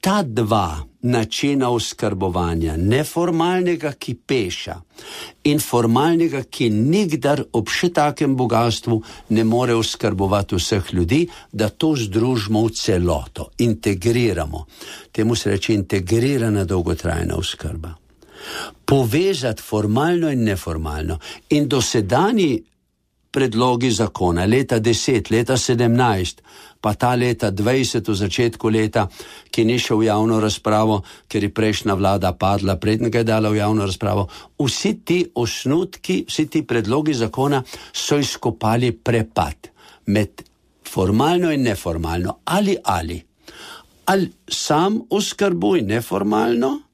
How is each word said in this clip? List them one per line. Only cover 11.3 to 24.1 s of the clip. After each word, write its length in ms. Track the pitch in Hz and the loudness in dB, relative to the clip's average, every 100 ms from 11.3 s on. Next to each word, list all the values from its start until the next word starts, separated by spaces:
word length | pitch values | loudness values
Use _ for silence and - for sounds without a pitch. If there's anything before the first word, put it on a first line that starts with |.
| - - | -4 -14
da 180 | 104 107 | -4 -4
to 260 | - 160 147 | 0 0 0
združimo 680 | 110 101 120 123 101 107 113 | 0 0 0 0 0 0 0
v 80 | 110 | 0
celoto, 720 | - 92 87 76 - - - - | -2 0 2 -2 -4 -12 -14 0
integriramo. 1080 | 117 110 - 95 113 120 117 90 78 76 78 - - - - | 0 2 -2 0 0 2 2 0 -4 -8 -12 -18 -18 -18 -12
Temu 240 | - 110 113 | -2 0 0
se 140 | - | 0
reče 240 | 98 - | -2 0
integrirana 880 | 107 92 101 90 113 127 139 113 104 | 0 0 -2 0 2 2 0 0 0
dolgotrajna 720 | 90 92 87 85 85 82 85 82 | 0 0 0 -2 -2 -2 -2 -2
oskrba. 600 | - - 82 82 82 82 _ _ - - - - - - - | -4 -6 -8 -8 -10 -14 _ _ -20 -20 -14 -12 -12 -10 2
Povezati 760 | 139 120 139 190 180 123 110 | 4 4 2 2 0 -2 -4
formalno 680 | - 107 104 110 156 175 165 | -4 -2 2 2 2 2 2
in 120 | 135 | 2
neformalno. 760 | 110 95 - 80 80 76 78 82 - - _ | 0 0 -4 -6 -4 -4 -4 -6 -8 -18 _
In 180 | 147 143 | 2 2
dosedanji 960 | 131 - 123 98 120 196 226 175 113 - _ _ _ _ _ _ | 0 0 0 2 2 2 2 2 0 -6 _ _ _ _ _ _
predlogi 600 | - 131 110 127 123 127 | 0 0 2 2 2 2
zakona, 540 | 104 113 | 0 -2